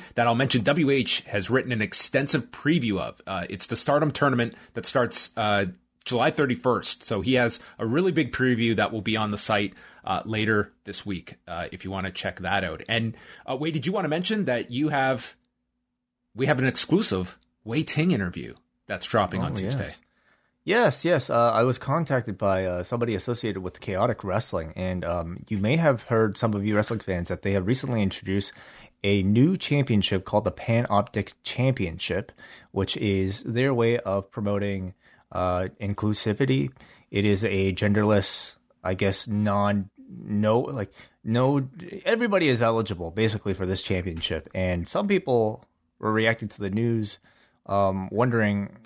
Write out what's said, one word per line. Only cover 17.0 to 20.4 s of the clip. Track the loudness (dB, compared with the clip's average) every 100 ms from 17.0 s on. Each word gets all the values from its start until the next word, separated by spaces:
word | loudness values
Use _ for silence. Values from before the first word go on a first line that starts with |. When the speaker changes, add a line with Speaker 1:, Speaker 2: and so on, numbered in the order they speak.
| 2 -2 -4 -10 _ _
Speaker 1:
Wai | -6 -4
Ting | -2 0 2
interview | 2 -2 -6 -12 -14 _ _ -8
that's | -8 0
dropping | 2 2 0
on | -4
Speaker 2:
Oh, | -2
Speaker 1:
Tuesday? | -2 -4 -6
Speaker 2:
yes. | -10 _ _ _ _